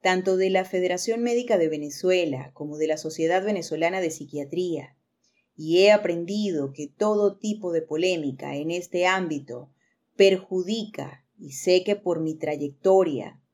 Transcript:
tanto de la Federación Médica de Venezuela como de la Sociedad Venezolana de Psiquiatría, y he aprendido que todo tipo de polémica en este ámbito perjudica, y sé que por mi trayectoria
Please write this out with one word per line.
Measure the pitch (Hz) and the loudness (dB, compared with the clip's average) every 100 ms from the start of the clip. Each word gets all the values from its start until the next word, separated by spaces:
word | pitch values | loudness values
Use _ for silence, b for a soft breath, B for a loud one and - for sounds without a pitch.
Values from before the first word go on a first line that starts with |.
tanto | 185 185 185 185 | 2 2 2 2
de | 190 | 2
la | 185 185 | 2 0
Federación | 185 180 180 226 226 | -2 0 -2 -2 -2
Médica | 240 240 240 202 | 0 -2 0 2
de | 160 | 2
Venezuela | 151 147 - 185 185 165 131 135 | -2 -8 -2 2 2 2 -4 -10
como | - 151 151 | -12 -10 -2
de | 156 | -2
la | 151 | -2
Sociedad | 156 156 160 185 | -4 -2 0 2
Venezolana | 202 196 160 165 170 190 | 0 -4 -4 -2 0 0
de | 170 | -4
Psiquiatría, | 160 139 147 139 165 180 156 135 _ _ _ _ _ _ - | -6 -10 -10 -6 -4 -4 -4 -8 _ _ _ _ _ _ -12
y | 156 175 | 2 6
he | 202 | 8
aprendido | 208 202 170 170 208 208 160 139 | 6 4 -4 -4 -2 -2 -2 -4
que | 139 147 | -8 -14
todo | _ 214 208 202 196 | _ 0 4 2 0
tipo | 214 214 180 | -6 -4 -2
de | 165 | -2
polémica | 160 156 185 170 147 135 143 143 | -2 -2 0 0 -4 -6 -8 -6
en | 156 | -6
este | 175 175 175 180 | -6 -4 0 2
ámbito | 190 175 147 139 123 - _ _ _ _ - | 0 -2 -6 -8 -14 -16 _ _ _ _ 4
perjudica, | 196 185 - 185 180 220 - - 135 - _ _ | 4 4 -2 -6 -4 -6 -6 -10 -12 -14 _ _
y | 147 | -16
sé | 135 - 185 | -6 2 2
que | 185 202 | 2 -2
por | 180 165 | -2 -2
mi | 160 156 | -4 -4
trayectoria | 156 147 143 139 190 190 170 135 - - _ | -6 -4 -6 -2 4 6 4 -2 -8 -16 _